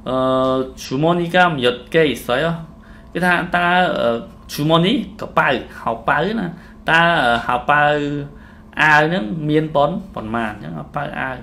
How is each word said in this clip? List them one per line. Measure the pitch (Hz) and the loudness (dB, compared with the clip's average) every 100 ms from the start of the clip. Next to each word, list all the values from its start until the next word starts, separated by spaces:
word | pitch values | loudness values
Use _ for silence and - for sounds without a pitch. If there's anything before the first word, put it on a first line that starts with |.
ờ, | - 131 131 131 131 131 131 - | -4 -2 0 2 0 0 -4 -10
주머니가 | - 135 160 175 170 180 180 | -6 0 2 2 2 4 4
몇 | 147 123 - - | 4 0 0 -2
개 | 165 | 2
있어요? | 156 113 - 123 160 165 - - - - - | 2 0 -2 -2 -2 -4 -10 -20 -20 -20 -10
Cái | 170 | -2
thằng | 180 175 175 | 0 0 0
ta, | 175 175 180 | 0 2 2
ờ, | 180 143 117 120 - - - | 2 2 0 -2 -6 -18 -12
주머니, | - 151 165 180 247 190 - | -4 2 4 4 0 -4 -12
có | - | -4
bao, | - 156 123 - | 0 0 0 -4
học | - - 117 - | -8 -6 -4 0
bao | 139 | 0
nè, | 180 226 87 - - - | 0 -4 -6 -10 -20 -8
ta, | - 160 170 | 2 4 4
ờ, | 165 123 117 | 2 2 0
học | 117 123 - | 0 -2 2
bao, | 147 147 147 147 143 143 - - - - | 4 4 2 -2 -6 -8 -16 -20 -20 -14
ai | - 151 151 156 | 0 4 6 4
nó | 180 208 170 | 0 -4 -4
miên | 151 151 156 | 0 0 2
bón, | 147 147 175 - | 2 2 0 -8
bón | 113 110 | -12 -6
màn, | 117 110 101 | -4 -4 -8
nhá, | 151 160 | -12 -12
học | 143 | -10
bao | 147 147 | -8 -8
ai | 147 131 123 | -8 -8 -8